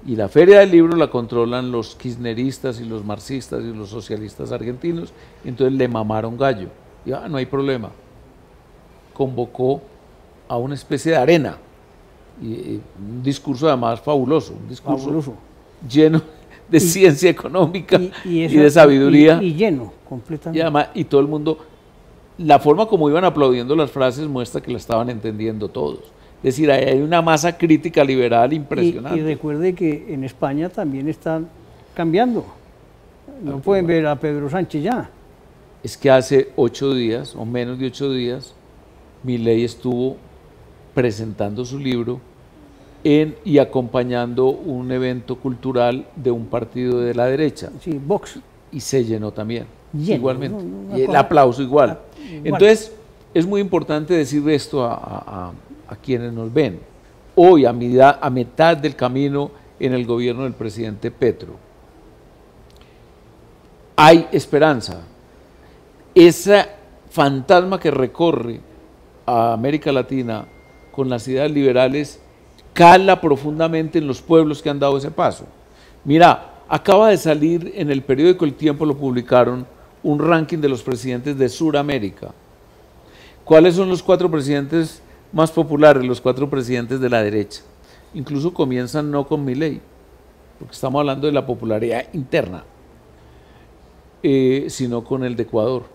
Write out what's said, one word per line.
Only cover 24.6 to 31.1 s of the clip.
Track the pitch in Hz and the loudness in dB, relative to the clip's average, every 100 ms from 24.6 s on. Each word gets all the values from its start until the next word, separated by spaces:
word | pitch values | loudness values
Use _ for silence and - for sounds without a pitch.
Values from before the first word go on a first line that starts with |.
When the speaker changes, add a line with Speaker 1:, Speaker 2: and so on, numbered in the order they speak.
Speaker 1:
que | - | -10
la | 117 | -12
estaban | - 117 120 | -4 -4 -4
entendiendo | 117 113 107 110 107 101 | -6 -8 -6 -8 -6 -10
todos. | 127 73 - - _ - - | -8 -8 -8 -18 _ -20 -6
Es | 135 127 | -4 0
decir, | 156 | 2
ahí | 135 131 | 2 2
hay | 131 | 0
una | 151 170 | 2 0
masa | 165 160 170 170 | 2 2 0 -2
crítica | 170 151 170 165 | 2 2 2 0
liberal | 143 131 120 117 123 | 2 2 2 2 2
Speaker 2:
Y, | 156 | 0
Speaker 1:
impresionante. | 139 156 175 175 127 160 | -6 -2 -2 -2 -6 -4
Speaker 2:
y | |
recuerde | 156 143 156 147 180 185 | -4 -6 -6 -4 -4 -2
que | 165 151 - | -4 -4 -8
en | 143 | -10
España | 131 - 135 143 175 | -10 -6 -6 -4 -6
también | 185 156 135 | -6 -6 -6
están | 143 | -8